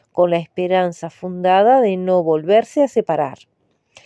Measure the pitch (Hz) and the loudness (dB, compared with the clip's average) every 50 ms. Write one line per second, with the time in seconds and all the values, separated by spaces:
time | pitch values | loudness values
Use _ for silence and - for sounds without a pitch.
0 | _ _ _ - 180 175 170 170 165 - _ 185 180 175 185 185 180 180 165 - | _ _ _ -2 0 0 0 -2 -4 -6 _ -8 -4 -2 0 0 0 -2 -6 -10
1 | 165 160 - _ - 185 180 180 180 185 185 196 208 233 262 262 240 202 185 185 | -14 -16 -14 _ -14 -12 -10 -4 0 2 2 4 4 4 4 4 2 0 -2 -2
2 | 185 185 185 180 165 160 156 156 156 170 208 226 240 - - 294 285 - - 233 | -2 0 0 0 2 0 -2 -2 0 2 2 2 2 0 -2 -2 -2 0 0 -4
3 | - - 160 147 147 131 - - _ _ _ _ _ _ _ _ _ _ _ - | -2 -2 -4 -4 -4 -6 -8 -14 _ _ _ _ _ _ _ _ _ _ _ -20
4 | _ | _